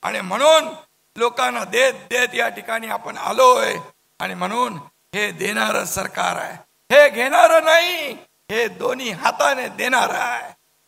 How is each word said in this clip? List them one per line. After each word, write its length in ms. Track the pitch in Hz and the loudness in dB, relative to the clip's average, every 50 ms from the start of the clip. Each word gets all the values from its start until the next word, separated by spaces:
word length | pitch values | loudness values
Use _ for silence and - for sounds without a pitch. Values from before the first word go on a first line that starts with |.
| - | -6
आणि 180 | 190 214 214 | -6 -6 -6
म्हणून 480 | 196 180 180 220 269 302 320 320 302 320 - - - _ _ _ _ _ _ | -6 -6 -4 2 4 6 6 4 4 0 -10 -14 -20 _ _ _ _ _ _
लोकांना 480 | - 226 240 240 - 254 254 247 240 214 | -2 -2 -2 0 0 -2 -2 -2 -6 -8
देत 300 | 185 180 226 262 269 240 202 - - | -4 0 2 2 2 2 -2 -10 -6
देत 180 | 226 247 247 240 247 | -2 -2 -2 -2 -2
या 140 | 240 233 226 | -2 -4 -4
ठिकाणी 400 | 202 208 202 - 226 226 226 220 | -4 -8 -10 -6 -6 -6 -6 -6
आपण 280 | 220 233 - - - | -8 -8 -8 -10 -12
आलोय. 600 | - - - 202 226 262 254 254 233 220 - - 175 - - _ _ _ _ _ _ | -8 -6 -6 0 4 6 6 6 6 2 -2 -2 -6 -8 -14 _ _ _ _ _ _
आणि 140 | - 185 190 | -8 -8 -6
म्हणून 420 | 180 180 185 208 240 247 240 208 160 - - _ _ _ _ - | -6 -6 -6 -2 -4 -4 -4 -4 -12 -16 -18 _ _ _ _ -6
हे 160 | 196 214 208 | -4 -4 -4
देणारं 540 | 190 156 - 190 214 220 220 214 208 - 202 | -4 -6 -6 -4 -2 -2 -2 -2 -2 -2 -4
सरकार 520 | 175 - 190 - - - - 180 180 175 | -4 -6 -6 -8 -8 -4 -4 -2 -2 -2
आहे, 160 | - - - - - - _ _ _ _ _ 254 | -4 -8 -10 -12 -16 -20 _ _ _ _ _ 6
हे 140 | 285 294 285 | 6 6 6
घेणारं 540 | 208 220 240 269 294 349 349 320 330 330 311 | 4 0 -4 0 4 6 6 6 6 6 4
नाही, 480 | 320 311 339 339 349 359 339 302 285 - - - _ _ _ _ _ | 6 4 4 4 2 -2 -4 -6 -8 -10 -12 -18 _ _ _ _ _
हे 180 | 196 220 233 220 | -4 -4 -4 -4
दोन्ही 420 | 185 180 - - 247 254 269 240 | -4 -6 -4 -4 -4 -4 -6 -8
हाताने 580 | 196 165 277 - 233 - 294 285 277 254 247 - | -8 -2 -2 -2 0 2 0 0 0 -2 -6 -8
देणारं 500 | - - 214 247 262 247 - - - - | -6 -4 -2 0 2 2 0 0 -2 -4
आहे, 340 | 262 247 240 233 240 - - _ _ _ _ _ _ | -4 -4 -4 -6 -8 -12 -18 _ _ _ _ _ _